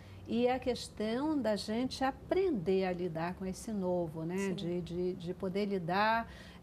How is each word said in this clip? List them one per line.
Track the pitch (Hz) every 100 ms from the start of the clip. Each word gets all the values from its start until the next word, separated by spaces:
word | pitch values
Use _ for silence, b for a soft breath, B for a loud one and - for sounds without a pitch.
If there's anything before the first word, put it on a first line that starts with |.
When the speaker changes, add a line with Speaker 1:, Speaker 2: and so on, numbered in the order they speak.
| B B -
Speaker 1:
e | 226 247
a | 254
questão | 254 233 - - 214 233 302 302
da | 220 208
gente | - 220 254 -
aprender | 269 269 - 349 392 254 170 190 190
a |
lidar | 180 180 160 170 185
com | 190
esse | 185 -
novo, | 208 180 180 170 160
né? | 160 185
Speaker 2:
Sim. | 196
Speaker 1:
De, | 170 185 175
de, | 165 170 180
de | 185 170
poder | 170 190 185 208
lidar, | 196 165 185 214 226 226 B B B